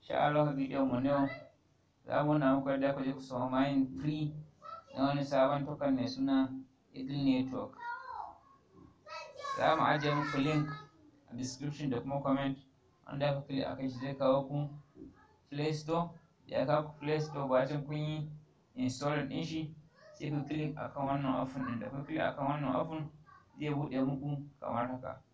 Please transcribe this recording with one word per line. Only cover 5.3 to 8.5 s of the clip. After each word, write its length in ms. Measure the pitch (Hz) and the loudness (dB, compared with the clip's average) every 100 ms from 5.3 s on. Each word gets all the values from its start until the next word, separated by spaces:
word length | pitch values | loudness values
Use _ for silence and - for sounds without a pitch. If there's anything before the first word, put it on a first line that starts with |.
| 139 131 143 | 4 4 4
token 300 | 135 147 143 | -2 -2 2
mai 140 | 131 120 | 2 0
suna 420 | 131 135 135 131 131 - _ _ | 0 2 4 2 -2 -12 _ _
Eagle 300 | - 135 143 | -12 -4 0
Network. 560 | 135 127 - - 101 - 466 508 523 - - - _ | 4 4 2 -2 -6 -8 -8 -8 -8 -10 -10 -14 _